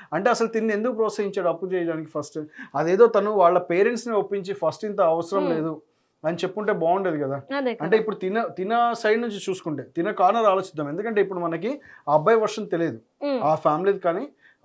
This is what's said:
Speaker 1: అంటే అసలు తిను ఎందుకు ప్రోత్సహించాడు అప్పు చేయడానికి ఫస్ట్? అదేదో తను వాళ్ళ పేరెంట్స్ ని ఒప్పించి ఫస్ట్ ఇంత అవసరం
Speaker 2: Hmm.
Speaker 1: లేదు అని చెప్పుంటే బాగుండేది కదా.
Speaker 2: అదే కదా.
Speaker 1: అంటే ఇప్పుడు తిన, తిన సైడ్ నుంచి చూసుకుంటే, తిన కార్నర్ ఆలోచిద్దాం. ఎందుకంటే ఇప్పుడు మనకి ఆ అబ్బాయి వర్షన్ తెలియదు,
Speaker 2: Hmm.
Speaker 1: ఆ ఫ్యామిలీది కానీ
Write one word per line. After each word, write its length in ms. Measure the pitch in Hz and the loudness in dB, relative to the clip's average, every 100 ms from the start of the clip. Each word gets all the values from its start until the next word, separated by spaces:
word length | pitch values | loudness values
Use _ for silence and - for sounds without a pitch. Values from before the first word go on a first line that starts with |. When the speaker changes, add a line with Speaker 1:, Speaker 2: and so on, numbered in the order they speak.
| - | -8
Speaker 1:
అంటే 160 | 160 240 | 0 2
అసలు 180 | 226 226 | 2 0
తిను 240 | 220 220 | 0 0
ఎందుకు 220 | 208 247 | 0 -2
ప్రోత్సహించాడు 540 | 220 214 214 202 202 175 | 0 -2 -2 -4 -2 -2
అప్పు 180 | 170 185 | -2 -2
చేయడానికి 440 | 180 165 160 156 | -2 -2 -4 -6
ఫస్ట్? 300 | 151 139 156 151 - 254 139 | -8 -8 -10 -12 -14 -8 -2
అదేదో 320 | 160 196 233 | 2 6 6
తను 240 | 214 208 | 4 2
వాళ్ళ 280 | 202 175 180 | 4 6 4
పేరెంట్స్ 480 | 175 175 220 233 240 | 2 2 2 0 -2
ని 60 | |
ఒప్పించి 400 | 208 190 196 185 | -2 -2 -4 -6
ఫస్ట్ 320 | 190 160 - 214 | -4 -2 -2 -4
ఇంత 160 | 196 | 2
అవసరం 440 | 165 165 165 196 185 | 2 2 0 0 0
Speaker 2:
Hmm. 80 | |
Speaker 1:
లేదు 280 | 160 160 151 _ _ _ _ 156 | 0 -2 -6 _ _ _ _ -6
అని 120 | 170 | -4
చెప్పుంటే 360 | 180 208 214 | -4 -4 -2
బాగుండేది 460 | 180 165 190 185 151 | 0 2 2 0 -2
కదా. 220 | 135 139 - 277 | -4 -6 -6 -4
Speaker 2:
అదే 160 | 254 | -4
కదా. 120 | 226 165 | -4 2
Speaker 1:
అంటే 120 | 214 | 2
ఇప్పుడు 180 | 214 185 | 2 -4
తిన, 280 | 185 220 | -4 -2
తిన 500 | 180 175 196 233 240 | -4 -4 -2 0 0
సైడ్ 280 | 226 214 233 | 0 0 0
నుంచి 180 | 240 202 196 | -2 -6 -6
చూసుకుంటే, 340 | 185 160 139 | -6 -6 -8
తిన 280 | 120 170 196 | -8 -4 -2
కార్నర్ 340 | 202 185 226 214 | 2 4 4 4
ఆలోచిద్దాం. 440 | 190 185 151 143 | 2 0 -6 -6
ఎందుకంటే 320 | 165 226 208 | -4 -2 0
ఇప్పుడు 180 | 190 185 | 0 -2
మనకి 420 | 170 165 214 294 - - 143 | -4 -4 -4 -6 -12 -8 2
ఆ 40 | |
అబ్బాయి 240 | 151 180 226 | 4 6 4
వర్షన్ 320 | 214 220 196 | 2 -2 -4
తెలియదు, 300 | 170 165 113 _ - 285 | -2 -2 -4 _ -8 -4
Speaker 2:
Hmm. 180 | 254 | 0
Speaker 1:
ఆ 120 | 147 156 | 0 2
ఫ్యామిలీది 440 | 160 156 196 190 | 2 2 2 0
కానీ 280 | 175 180 294 _ _ _ | 0 -2 -6 _ _ _